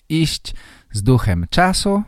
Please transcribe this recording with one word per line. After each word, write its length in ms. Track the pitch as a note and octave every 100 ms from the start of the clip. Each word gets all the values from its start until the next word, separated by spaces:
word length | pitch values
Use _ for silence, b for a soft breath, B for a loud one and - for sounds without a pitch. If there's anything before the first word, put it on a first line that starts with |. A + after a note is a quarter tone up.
| -
iść 440 | D#3 D#3 - - B B B B
z 120 | G#2
duchem 420 | G2+ B2 - F2 F2
czasu, 540 | - F3+ F#3 G3+ G3+